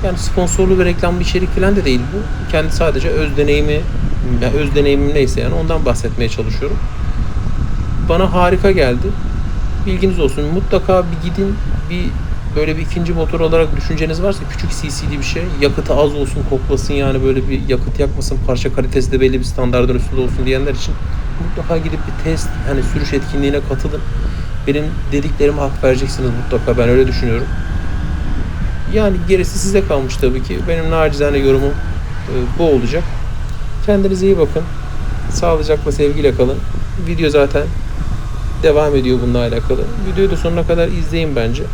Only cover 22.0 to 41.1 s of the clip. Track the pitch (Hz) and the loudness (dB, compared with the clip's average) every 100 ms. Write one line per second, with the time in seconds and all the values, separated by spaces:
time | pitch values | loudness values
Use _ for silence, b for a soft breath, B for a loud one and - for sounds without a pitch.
22 | - - 160 156 - - 110 - - - | -4 -4 -2 -2 -2 -2 -2 0 0 0
23 | - 139 - 147 139 143 143 135 - 143 | -2 -2 -2 0 0 0 -2 -2 -2 -2
24 | - - B B B B - 143 151 - | -2 -2 B B B B -2 -2 -2 -2
25 | - 143 139 - 147 143 139 - 131 127 | -2 -2 0 2 2 2 -2 0 2 2
26 | 135 - 127 117 - 120 120 120 117 123 | 0 -2 -2 -2 -2 -2 0 2 4 4
27 | 131 - 123 110 - - - - - - | 4 2 0 0 -2 -2 -2 -2 -2 -2
28 | - - - - - - - - - 214 | -2 -2 -2 -2 -2 -2 -2 -2 0 2
29 | 208 180 170 190 170 - - 196 92 143 | 2 2 4 4 4 0 2 2 2 0
30 | 131 - 127 131 - 151 156 165 160 165 | 0 0 0 0 -2 -2 -2 0 2 2
31 | 156 143 143 143 135 135 139 - - - | 2 2 0 2 4 4 2 0 -2 -2
32 | - - - 131 123 - 165 135 113 156 | -4 -4 -2 -2 0 0 2 2 2 0
33 | 151 - - - - - - - - 202 | -2 -2 -2 -2 -4 -4 -4 -2 2 2
34 | 196 185 190 185 151 - 170 - - - | 2 2 2 2 2 0 -2 -4 -4 -2
35 | - - - - 170 160 156 151 151 143 | -2 -2 -2 0 0 0 0 0 0 0
36 | 147 143 143 123 127 - - - - - | 2 2 0 2 0 0 -2 -2 -2 -2
37 | 165 165 156 147 139 143 147 - - - | -2 0 2 2 2 0 -2 -2 -4 -2
38 | - - - - - - 156 147 151 139 | -2 -2 -4 -4 -4 0 2 4 2 2
39 | 127 127 123 120 120 117 - 127 110 - | 2 0 2 0 0 0 0 0 0 -2
40 | - 185 196 - 170 170 170 170 165 170 | -2 0 2 2 0 0 0 0 2 0
41 | 156 | 0